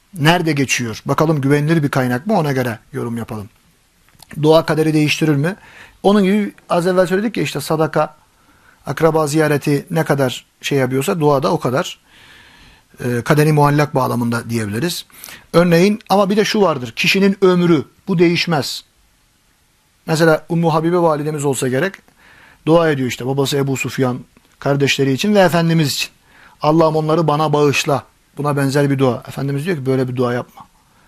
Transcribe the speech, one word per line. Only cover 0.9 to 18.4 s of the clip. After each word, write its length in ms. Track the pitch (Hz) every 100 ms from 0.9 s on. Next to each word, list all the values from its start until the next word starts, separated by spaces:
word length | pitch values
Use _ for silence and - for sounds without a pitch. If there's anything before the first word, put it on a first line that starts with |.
| 104 -
Bakalım 340 | 139 156 156
güvenilir 420 | 135 147 147 165
bir 60 | 143
kaynak 380 | 139 127 123 196
mı? 120 | 208
Ona 140 | 151
göre 260 | 135 123 104 _
yorum 240 | 135 120 117
yapalım. 320 | 110 110 104 _ _ _ _ _ _ _ - -
Dua 240 | 151 160 156
kaderi 280 | 156 156
değiştirir 420 | 156 151 - 156 143
mi? 200 | 156 208 - - - _
Onun 220 | 190 208
gibi 300 | 190 208 202 - -
az 180 | 175 175
evvel 200 | 185 175
söyledik 300 | 190 220 196
ya 60 |
işte 180 | 151 151
sadaka, 560 | - 160 156 156 156 - _ _ _ _ _ _ -
akraba 400 | 139 160 156 156
ziyareti 600 | 156 151 147 151 143 -
ne 140 | 160
kadar 420 | 156 143 131 - - _
şey 180 | - 139
yapıyorsa 420 | 127 131 135 185
dua 220 | 147 139
da 100 | 170
o 60 | 175
kadar. 400 | 127 131 185 - _ - - - - - - - _ -
Ee, 180 | 131 120
kaderi 280 | 117 147 151
muallak 420 | 147 143 147 147
bağlamında 560 | 135 127 120 117 117 113
diyebiliriz. 560 | 117 107 107 170 - - - - - _
Örneğin 480 | 170 175 170 196 214 -
ama 220 | 196 190
bir 60 | 214
de 80 |
şu 160 | 202 220
vardır. 320 | 185 143 120 -
Kişinin 400 | - 196 196 196
ömrü. 440 | 185 180 175 156 - _ -
Bu 100 | 180
değişmez. 680 | 170 170